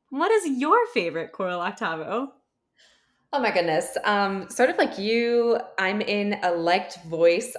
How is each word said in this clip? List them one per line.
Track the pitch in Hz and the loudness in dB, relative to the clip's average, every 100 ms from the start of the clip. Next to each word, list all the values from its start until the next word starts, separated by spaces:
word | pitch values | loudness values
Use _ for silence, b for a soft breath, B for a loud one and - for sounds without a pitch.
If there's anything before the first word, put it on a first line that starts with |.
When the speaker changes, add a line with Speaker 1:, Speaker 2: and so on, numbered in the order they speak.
| _ | _
Speaker 1:
what | 269 370 | -2 2
is | 440 339 | 2 0
your | 247 302 466 466 | 0 4 4 2
favorite | 226 165 160 156 | 0 -2 -4 -6
choral | - 185 175 | -6 -4 -4
octavo? | 180 185 185 160 156 220 277 - _ _ _ b b b b b _ | -4 -4 -6 -4 -4 -4 -6 -10 _ _ _ b b b b b _
Speaker 2:
Oh | 277 | -2
my | 220 | 0
goodness. | 190 170 160 170 - | 2 2 0 -2 -4
Um, | 208 202 196 196 185 | 0 0 0 -2 -4
sort | - 269 | 2 2
of | - | 2
like | 277 - | 0 -2
you, | 208 233 233 240 233 226 - - | 0 0 2 2 2 0 -2 -2
I'm | 190 208 | 0 0
in | - 202 202 202 | 0 -2 -2 -2
a | 180 | -2
liked | 170 170 190 - - | 0 2 0 -2 -12
voice | 160 160 170 180 226 | -6 2 4 4 -2